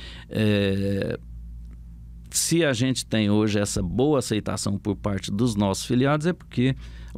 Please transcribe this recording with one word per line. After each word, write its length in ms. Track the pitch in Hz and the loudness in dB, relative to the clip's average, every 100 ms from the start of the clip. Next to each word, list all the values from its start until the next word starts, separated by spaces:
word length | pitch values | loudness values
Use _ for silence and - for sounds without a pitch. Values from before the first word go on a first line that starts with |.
| - - - | -14 -16 -6
eh, 880 | - 107 104 98 98 98 98 82 - - - - - - - - - - - - | 0 2 4 2 0 0 -2 -2 -6 -10 -14 -14 -14 -16 -16 -18 -18 -18 -18 -6
se 340 | - - 170 | -2 2 4
a 80 | 151 | 4
gente 320 | 117 131 120 | 2 2 0
tem 240 | - 110 104 | 0 2 4
hoje 300 | 107 107 101 | 4 4 2
essa 240 | 101 107 | 2 0
boa 380 | 90 98 147 139 | 0 2 4 2
aceitação 580 | - 107 95 95 101 98 | 2 -2 -2 -2 -2 -2
por 180 | 104 95 | -2 -2
parte 340 | 104 95 101 | -2 -2 -2
dos 260 | 101 123 101 | 0 0 2
nossos 280 | 101 95 | 2 0
filiados, 420 | - 123 139 151 165 | 0 2 4 2 0
é 60 | |
porque 420 | 170 - - 131 131 - - - | -4 -4 0 0 0 -8 -14 -4